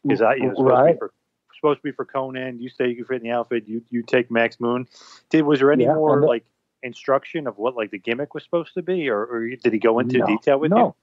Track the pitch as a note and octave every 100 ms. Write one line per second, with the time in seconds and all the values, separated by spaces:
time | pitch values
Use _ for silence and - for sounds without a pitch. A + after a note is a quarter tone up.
0 | C#3 G#2 A2+ C3 B2+ C3 C3 B2+ D3+ E3
1 | G#2 _ _ _ _ _ D3+ C#3+ D3 C3
2 | B2+ C#3 C3+ C3 C3 A#2+ B2+ _ B2 A#2+
3 | A#2 B2+ A2+ A#2+ A#2 A#2+ G#2+ A2+ - A#2+
4 | A2+ B2+ B2 A#2 A#2 - A#2+ B2 B2+ -
5 | - - _ D#3+ D3 C#3+ C3+ C3+ B2 D#3
6 | D#3 C#3+ D3+ A#2 _ _ _ _ B2+ A#2
7 | - C3+ - E3 C3+ G2+ A#2 B2 G#2+ G2+
8 | A#2 A#2 C#3+ D3+ - E3+ D#3+ - E3 F#3
9 | C#3+ G#2 A#2 A#2 A2+ B2+ B2 A2 A2+ A2+
10 | B2 B2+ A2 G#2+ - C#3 D#3 G#3+ G3+ -